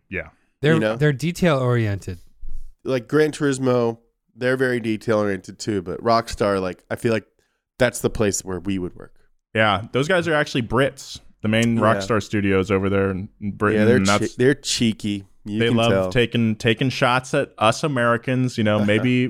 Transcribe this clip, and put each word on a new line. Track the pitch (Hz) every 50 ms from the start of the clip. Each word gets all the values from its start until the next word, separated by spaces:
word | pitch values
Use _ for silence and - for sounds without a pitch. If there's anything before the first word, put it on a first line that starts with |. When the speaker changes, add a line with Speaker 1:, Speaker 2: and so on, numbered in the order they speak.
| _ -
Speaker 1:
yeah. | 95 85 78 - _ _ _ _ _ -
Speaker 2:
They're, | 139 151 165
Speaker 3:
You | 110
know? | 110 107 113
Speaker 2:
they're | 131 147 151
detail-oriented. | 139 120 143 175 175 - 190 170 143 131 127 123 123 120 110 104 98 90 - 95 90 - - - _ - - - - - - - - _ -
Speaker 3:
Like | - 131 127 107 -
Gran | 139 151 151 156 -
Turismo, | - 151 143 131 131 131 123 123 123 117 117 113 _ _ _ _ _ _ _ _
they're | 117 123 127 131
very | 131 131 127 123 117
detail-oriented | 110 113 110 104 - 117 107 107 104 101 98 90 - - 92 -
too, | - 113 104 95
but | 85 90 82 -
Rockstar, | 87 117 113 113 113 - - - 113 101 101 95
like, | 92 90 87 - _ -
I | 110
feel | - - 117
like | 113 107 - _ _ _ _ _ _ _ _ _ _
that's | - 123 117 - -
the | - 113
place | - - 107 101 - - -
where | 95 92 87
we | 87 101 95 92
would | 90 85 -
work. | - - - _ - _ _ _ _ _ _ -
Speaker 1:
Yeah, | 110 110 104 98 92 113 -
those | - 123 147
guys | 170 190 170 165 170
are | 151
actually | 147 147 - - 139
Brits. | 117 - 113 127 139 - - - - - - - - - - -
The | - 107
main | 110 113 117 117 117
Speaker 3:
Yeah. | 110 107
Speaker 1:
Rockstar | 110 110 101 95 101 113 101 -
studios | - 113 104 101 98 95 95 92 101
over | 101 95 98 95
there | 98 98 98 98
in, | 95 92 101 - _ -
in | 104 101
Britain, | 98 - 107 104 107 104
Speaker 3:
Yeah, | 107
they're | 110 123
Speaker 1:
and | 101 95
Speaker 3:
che-, | 101 104
Speaker 1:
that's | 104 110 92 -
Speaker 3:
they're | - 123 139 147
cheeky. | - - - - - 120 113 101 - - 104 101 98 98 _ - _ -
You | 107 101 110
Speaker 1:
they | 117
Speaker 3:
can | 117 117
Speaker 1:
love | 113 113 117
Speaker 3:
tell. | 98 95 95 92
Speaker 1:
taking, | 95 127 117 117 - 117 113 110 107
taking | - - 117 113 - 135 127
shots | - - 135 123 123 127 127 - -
at | 139 127 - -
us | - 110 110 - - 170
Americans, | 151 135 123 120 117 117 113 - 135 127 127 127 123 -
you | 120 107
know, | 104 107 107
Speaker 3:
<laughs> | 104
Speaker 1:
maybe, | 104 107 110 123 123 123 123 127